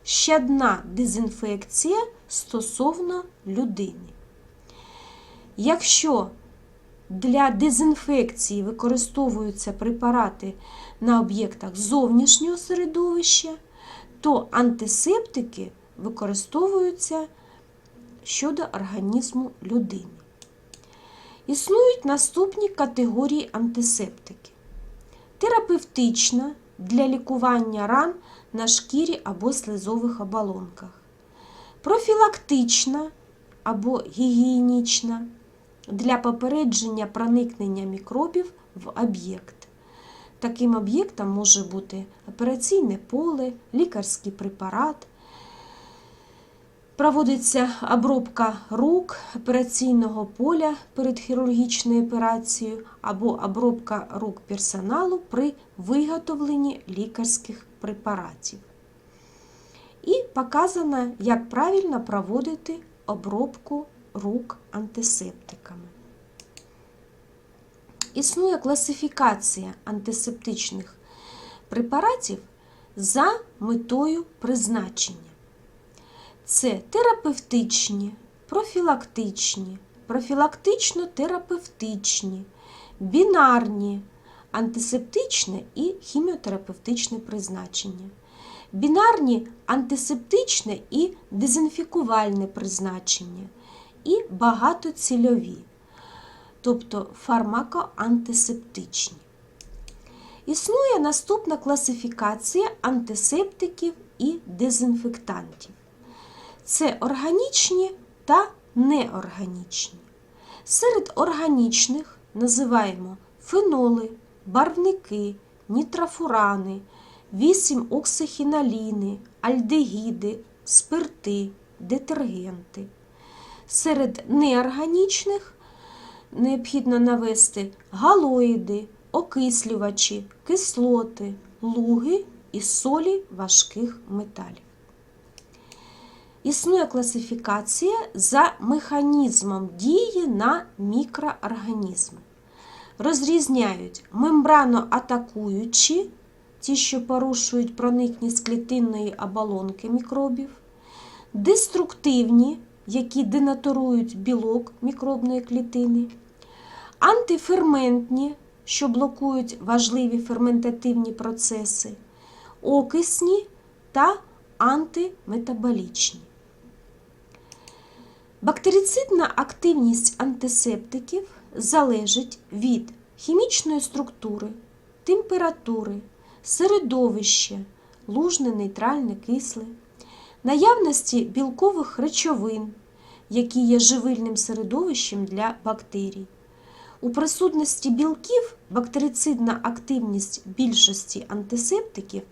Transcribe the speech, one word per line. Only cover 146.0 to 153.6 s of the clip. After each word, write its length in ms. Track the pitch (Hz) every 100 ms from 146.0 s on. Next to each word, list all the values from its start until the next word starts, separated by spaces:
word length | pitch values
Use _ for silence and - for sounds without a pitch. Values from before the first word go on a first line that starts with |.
| 403 - - _ _ -
ті, 160 | - 269
що 300 | - 262 233
порушують 720 | 254 262 240 - 240 240 -
проникність 680 | 240 247 240 233 233 233 -
клітинної 680 | 233 - 254 233 214 208 202
оболонки 720 | 196 214 214 196 190 190 220
мікробів, 600 | 240 - 269 277 247 269 - - - - - - - -
деструктивні, 1300 | 208 202 427 - 359 349 - 294 247 226 233 262 311 - - -
які 380 | 240 240 269
денатурують 920 | 202 269 277 269